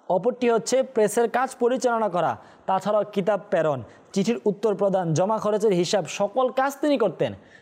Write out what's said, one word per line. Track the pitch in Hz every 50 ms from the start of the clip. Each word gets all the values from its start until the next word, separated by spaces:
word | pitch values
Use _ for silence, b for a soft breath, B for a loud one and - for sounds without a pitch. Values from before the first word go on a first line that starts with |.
| B -
অপরটি | 170 190 175 240 240 - 254 233
হচ্ছে | 233 220 226 - 247 262 254 254 -
প্রেসের | 226 214 202 - 240 240 220
কাজ | - 233 262 262 - -
পরিচালনা | 240 233 254 240 - 247 233 226 220 202
করা। | 170 175 160 143 113 - B B B B B
তাছাড়াও | - 190 190 - 202 214 208 202 208 -
কিতাব | 202 180 214 208 190 - -
প্রেরণ, | - 170 156 156 143 127 107 - B B B B
চিঠির | B 196 190 214 233 202 -
উত্তর | 214 196 202 - 220 202
প্রদান, | - 208 196 185 190 180 165 160
জমা | 143 185 202 220 214
খরচের | 165 214 208 214 202 226 190
হিসাব, | 175 175 - 214 196 165 143 -
সকল | - 202 202 - 262 254 254 -
কাজ | - 262 277 269 -
তিনি | - 302 285 254
করতেন। | 226 185 - - 151 120 98 - B B B B